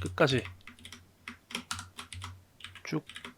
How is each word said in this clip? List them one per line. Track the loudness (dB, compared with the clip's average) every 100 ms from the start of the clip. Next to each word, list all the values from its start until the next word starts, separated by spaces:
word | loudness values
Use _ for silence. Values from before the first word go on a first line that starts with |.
끝까지 | 0 6 8 8 2 -6 -16 -16 -16 -16 -18 -18 -14 -14 -6 -6 -4 -6 -8 -12 -12 -8 -10 -10 -18 -16 -14 -12
쭉 | -2 -2 -2 -10 -12